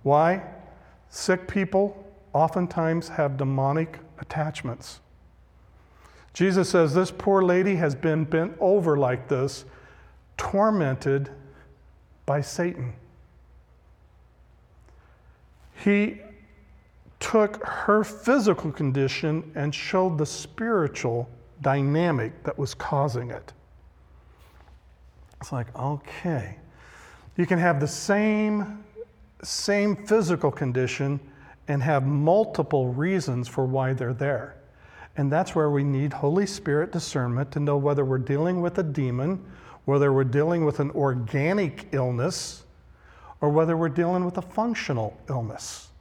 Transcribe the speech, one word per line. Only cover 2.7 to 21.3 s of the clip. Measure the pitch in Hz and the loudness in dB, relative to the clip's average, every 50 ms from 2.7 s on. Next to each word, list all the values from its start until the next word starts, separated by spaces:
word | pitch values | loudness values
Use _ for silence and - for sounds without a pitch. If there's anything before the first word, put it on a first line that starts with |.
| - 170 160 160 165 170 160 - | 0 0 0 0 0 -2 -4 -4
have | - - 151 143 135 | -2 -2 0 0 0
demonic | 135 143 135 135 135 135 135 143 160 165 160 - - - - - - | -2 -2 0 0 0 0 0 0 0 -2 -4 -8 -18 -20 -20 -16 -16
attachments. | - - - 156 151 156 - - - 127 123 - - - - - _ _ - _ - - _ _ - _ _ - - - _ - - _ _ - - - - - - - - | -14 -8 -4 -4 -4 -4 -6 -8 -8 -8 -10 -10 -14 -18 -20 -20 _ _ -20 _ -20 -20 _ _ -20 _ _ -20 -20 -20 _ -20 -20 _ _ -20 -20 -20 -20 -20 -20 -20 -2
Jesus | - 175 196 185 190 175 180 | 2 2 4 4 2 2 4
says | - 180 165 151 139 | 4 4 4 6 4
this | 180 185 185 | 2 0 0
poor | - - - 202 196 190 | -4 -4 0 4 4 6
lady | 190 180 175 185 185 202 196 | 6 6 4 4 4 2 2
has | 160 170 147 139 | 2 2 0 0
been | 135 - 160 156 160 156 | 0 0 0 2 2 0
bent | 151 165 160 165 202 160 - | 0 0 0 0 -2 -2 0
over | - 185 196 208 170 165 147 | 2 4 4 4 4 4 4
like | 143 135 123 127 123 123 | 4 4 2 0 -2 -2
this, | - 147 127 135 139 - - - - - - - - - - - - - - _ _ - | -2 0 0 0 -2 -4 -10 -16 -18 -20 -20 -20 -20 -20 -20 -20 -20 -20 -20 _ _ -10
tormented | - - - - 196 208 220 214 196 156 135 131 131 - 147 139 139 139 - - - - - - - - - - _ _ - _ _ _ _ - _ - | -8 -6 0 2 4 4 4 4 2 2 0 0 0 0 0 0 0 0 -4 -10 -18 -20 -20 -20 -20 -20 -20 -20 _ _ -20 _ _ _ _ -20 _ -4
by | - 139 147 | -2 -2 -2
Satan. | 139 - - - 170 180 - - 131 120 104 - - - - - - _ _ - - _ - - _ _ _ _ _ _ - _ _ _ _ _ _ _ _ _ - _ _ _ _ _ _ _ _ - - - _ _ - _ _ - _ _ _ _ _ _ - - _ - - | -2 -6 -4 -4 -4 -4 -4 -6 -8 -10 -10 -12 -20 -20 -20 -20 -20 _ _ -20 -20 _ -20 -20 _ _ _ _ _ _ -20 _ _ _ _ _ _ _ _ _ -20 _ _ _ _ _ _ _ _ -20 -20 -20 _ _ -20 _ _ -20 _ _ _ _ _ _ -20 -20 _ -2 2
He | 202 202 202 208 226 - - - - - - - - - - - - - - _ _ _ - - - - _ | 2 4 4 2 0 -4 -10 -18 -20 -20 -20 -20 -20 -20 -20 -20 -20 -20 -20 _ _ _ -20 -20 -20 -14 _
took | - - - 220 214 202 214 - - | -6 0 2 2 2 2 -2 -8 -8
her | - - - - - 208 214 208 | -8 -8 -4 2 2 2 2 2
physical | - - - - 233 262 285 208 208 170 - - 160 | -2 -8 -4 2 2 4 4 4 2 2 2 -2 -8
condition | 135 - 151 135 131 139 135 131 - - - 156 151 160 156 156 - | -4 -2 -2 0 2 2 0 0 -2 -2 -2 -2 -2 -2 -4 -6 -6
and | 156 143 151 143 | -4 -4 -4 -4
showed | - - - - 185 185 190 165 147 | -6 -6 -2 0 2 2 2 0 0
the | 151 | -2
spiritual | - - - - - - - 220 233 226 190 156 139 - - - 123 117 120 120 - | -4 -4 -12 -12 -14 -8 -6 -2 0 2 2 0 0 -2 -4 -4 -2 -2 -2 -4 -6